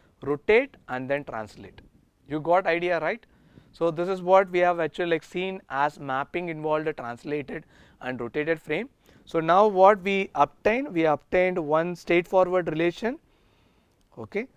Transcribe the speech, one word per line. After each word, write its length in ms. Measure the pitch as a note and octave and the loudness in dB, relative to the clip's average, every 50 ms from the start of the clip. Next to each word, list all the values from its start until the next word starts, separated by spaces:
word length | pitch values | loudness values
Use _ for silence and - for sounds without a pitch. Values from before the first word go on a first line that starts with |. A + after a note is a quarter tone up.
| _ _ _ _ - | _ _ _ _ -8
rotate 520 | C3+ D3 C#3+ - - G#3+ A#3+ C#4 C4+ - - _ - | -8 -8 -4 0 2 2 2 2 0 -6 -18 _ -10
and 180 | B2+ B2+ C3 | -10 -8 -6
then 160 | B2+ C#3 C#3+ C#3 | -4 -4 -4 -6
translate. 580 | - A#2+ A2 G#2+ G#2 - B2 G2 F#2+ G#2+ - - _ _ _ _ _ _ _ _ | -8 -10 -12 -12 -12 -16 -20 -20 -20 -20 -20 -20 _ _ _ _ _ _ _ _
You 120 | - D3 D#3 | -8 -8 -4
got 260 | C#3+ E3 F3 F#3+ F#3 | 0 2 2 2 2
idea, 340 | E3+ E3 F3 F3 F3+ F3 D#3+ | 0 -2 -2 -2 -2 -2 -2
right? 240 | D3+ E3 A3 A#3 _ _ _ _ _ _ _ - - _ - | -2 -4 -6 -6 _ _ _ _ _ _ _ -20 -20 _ -6
So 180 | - E3 E3+ | -4 -2 -2
this 160 | D#3+ E3 F3 | -2 -2 -4
is 140 | F#3+ F#3+ F#3 | -4 -4 -4
what 280 | F3 F3+ F#3+ F#3+ G3 F3+ | 2 4 6 6 6 4
we 100 | F3+ F3 | 0 0
have 200 | F3 F3 F3 E3+ | 2 2 2 0
actually, 320 | D#3+ D#3 - - F3+ E3+ | -2 -4 -4 -4 -2 -2
like, 120 | E3 D#3 - | -2 -2 -4
seen 380 | - - F3+ F#3 F#3+ F#3+ F#3 - - | -6 -8 -8 -6 -6 -8 -10 -12 -8
as 300 | C3+ C3+ C#3+ D3+ - - | -4 -2 -2 -2 -2 -6
mapping 500 | C#3+ C#3 C3 C3+ C#3+ - - F3 F3+ E3+ | -8 -6 -6 -6 -6 -6 -6 -8 -6 -6
involved 380 | D#3+ D#3 D#3 D#3 D3+ D#3 D#3 | -8 -6 -4 -2 -2 -2 -2
a 60 | D#3 D3+ | -4 -6
translated 720 | - B2+ A#2 A#2+ - - E3+ D3 D3+ C#3 - G#3+ D#3+ - _ _ _ - _ _ _ | -8 -10 -12 -12 -12 -8 -8 -6 -6 -6 -8 -12 -14 -14 _ _ _ -20 _ _ _
and 180 | - B2+ B2+ A#2 | -10 -8 -8 -6
rotated 400 | A#2+ A2+ - D3+ D3+ D#3+ E3 D#3 | -8 -6 -4 -4 -2 -2 -4 -4
frame. 300 | - - D3+ F3+ A#3 - _ _ _ _ - _ _ | -4 -6 -6 -6 -6 -8 _ _ _ _ -20 _ _
So 140 | - - E3 | -6 -4 -2
now 280 | D#3+ E3 F3 G3 G#3+ | 0 2 4 4 4
what 340 | G#3+ F#3+ F#3 F#3+ G3 G#3+ F#3+ | 4 6 6 6 6 6 4
we 280 | F3 G3 G3 G3 G3 - - | 2 -2 -2 -2 -2 2 6
obtain, 560 | C3+ C#3+ - - _ - G3+ A3 B3+ C#4 - | 6 6 6 4 _ 0 0 0 0 -2 -4
we 140 | F#3 E3 D#3+ | -2 0 2
obtained 520 | D#3 D3 C#3 _ _ F3 F3+ F3+ F#3 F3+ | 2 0 -2 _ _ 0 2 2 2 0
one 380 | F3+ D#3 C#3+ D3+ D#3+ E3 F3+ F3 | -2 -2 0 0 0 0 -2 -6
straightforward 720 | - - - F3 F3 E3+ - G3+ F#3 F#3 F3+ F3+ F#3 E3 | -8 -2 0 2 2 2 2 2 2 4 4 2 0 -2
relation. 500 | D#3+ D#3 D#3 E3+ F3 E3+ - A3+ A3+ C#4+ - _ _ _ _ _ _ _ _ _ _ _ _ _ _ _ _ _ _ _ | -2 -2 -2 0 -2 -2 -2 -6 -6 -6 -8 _ _ _ _ _ _ _ _ _ _ _ _ _ _ _ _ _ _ _
Okay, 320 | B2 A2+ - - G3+ B3+ - _ | -16 -14 -10 -8 -8 -8 -8 _